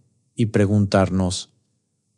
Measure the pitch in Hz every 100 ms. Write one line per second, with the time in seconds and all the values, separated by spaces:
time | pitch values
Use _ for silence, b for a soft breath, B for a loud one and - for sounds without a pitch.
0 | _ _ _ - 107 104 98 104 98 98
1 | 90 92 92 92 - _ _ _ _ _
2 | _